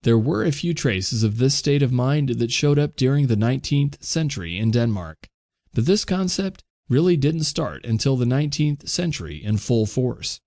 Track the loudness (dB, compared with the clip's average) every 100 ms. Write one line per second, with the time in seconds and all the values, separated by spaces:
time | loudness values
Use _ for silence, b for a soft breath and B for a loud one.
0 | 4 2 2 0 0 -2 -2 -2 0 0
1 | -2 0 0 2 0 0 0 2 2 0
2 | 0 0 0 -2 -2 0 2 2 0 0
3 | 0 2 2 2 2 0 0 0 0 -4
4 | -6 -2 -2 -4 -8 -2 2 2 0 -2
5 | -6 -14 -20 _ _ _ _ -2 2 2
6 | 2 -2 -2 -2 -6 -8 _ _ _ 2
7 | 4 4 2 0 -4 -4 -6 -6 -4 0
8 | 2 2 2 2 0 0 0 0 -6 -4
9 | -4 -4 -8 -10 -2 -2 2 0 2 0
10 | -2 -4 -8 -10